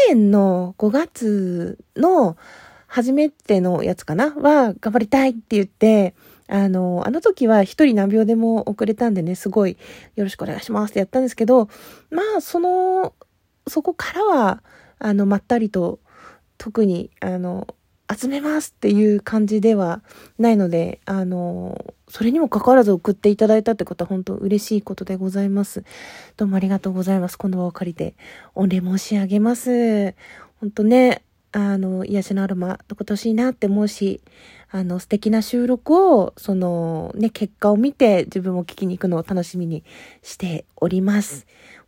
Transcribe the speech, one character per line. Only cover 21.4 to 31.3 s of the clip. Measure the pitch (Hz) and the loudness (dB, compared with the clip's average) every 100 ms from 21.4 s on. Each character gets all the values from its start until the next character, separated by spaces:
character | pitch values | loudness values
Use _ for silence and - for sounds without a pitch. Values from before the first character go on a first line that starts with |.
| 175 180 185 - - - _ | -6 -8 -10 -12 -14 -20 _
そ | - | -4
れ | 226 | 0
に | 294 | 0
も | 294 | 0
か | 214 | 0
か | 247 | 6
わ | 262 | 6
ら | 208 | 6
ず | |
送 | 180 - | 2 0
っ | |
て | 196 208 | 0 0
い | 202 | 2
た | 214 | 4
だ | 220 | 4
い | 214 | 2
た | |
っ | 214 | -4
て | |
こ | 175 180 | -6 -8
と | 175 | -6
は | |
本 | 190 | -6
当 | 190 190 | -6 -6
嬉 | 196 208 - | -2 -2 -2
し | 214 | -4
い | |
こ | - 196 | -4 -10
と | |
で | 185 190 | -8 -6
ご | 190 | -4
ざ | 196 | -4
い | 196 | -2
ま | 196 196 | -2 -4
す。 | 196 - - - - - - | -8 -16 -20 -20 -20 -20 -6
ど | 208 | -2
う | |
も | 190 | 0
あ | |
り | 190 | 0
が | 196 | -2
と | 196 | -2
う | |
ご | 185 | -4
ざ | 185 | -2
い | 196 | -2
ま | 180 | -2
す。 | - | -6
こ | 196 | -4
の | 185 | -4
場 | 175 | -4
を | |
借 | 175 175 | -6 -10
り | |
て | 165 - - - - - - | -8 -10 -10 -20 -20 -14 -2
御 | 196 | 0
礼 | 185 | 0
申 | 180 190 | -2 -4
し | - 208 | -2 -4
上 | 190 | 0
げ | 202 | 0
ま | 220 240 | 0 -2
す。 | 254 247 233 208 196 - - - - _ | -2 0 0 0 -2 -6 -20 -20 -20 _
本 | 208 | -10
当 | 214 | -2
ね、 | 214 247 254 - _ | 4 6 6 2 _